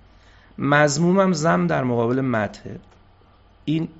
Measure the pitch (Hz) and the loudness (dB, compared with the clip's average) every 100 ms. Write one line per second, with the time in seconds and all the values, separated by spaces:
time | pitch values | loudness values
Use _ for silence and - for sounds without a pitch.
0 | - - - - - - 135 147 151 147 | -20 -20 -20 -20 -20 -6 0 4 4 2
1 | 170 190 190 160 160 175 175 147 127 120 | 2 4 2 0 0 0 0 -2 -2 0
2 | 117 131 135 113 101 - - 117 - - | 0 0 -2 -2 -4 -8 -16 -16 -18 -20
3 | _ _ _ _ _ _ - 160 165 - | _ _ _ _ _ _ -4 -4 -4 -12